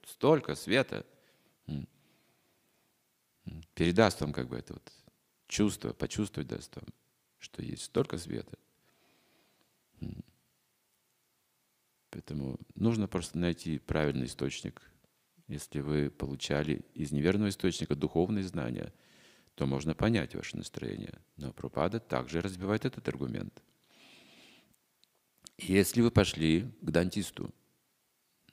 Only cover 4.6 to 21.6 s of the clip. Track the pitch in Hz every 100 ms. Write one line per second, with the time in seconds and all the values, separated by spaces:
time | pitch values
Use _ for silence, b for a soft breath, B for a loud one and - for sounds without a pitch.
4.6 | - - - - _ _ _ _ - -
5.6 | 104 - 110 - - - 104 - 67 -
6.6 | - - - - _ _ _ _ - -
7.6 | - - - - 139 87 87 107 - -
8.6 | _ _ b b b b b b b b
9.6 | b _ _ - - - - _ _ _
10.6 | _ _ _ _ _ _ _ _ _ _
11.6 | _ _ _ _ _ - - 76 67 -
12.6 | - - 110 113 101 90 82 80 87 82
13.6 | 82 73 - 78 76 67 62 - 69 -
14.6 | - - - _ _ _ _ _ - 73
15.6 | - 73 71 76 71 - 69 69 - 73
16.6 | 76 71 - - 71 71 82 101 104 -
17.6 | 92 - 80 73 80 80 92 104 92 85
18.6 | 62 50 - - b b b b b -
19.6 | 67 69 78 - 110 113 65 - - -
20.6 | - - - 50 - - _ - 67 -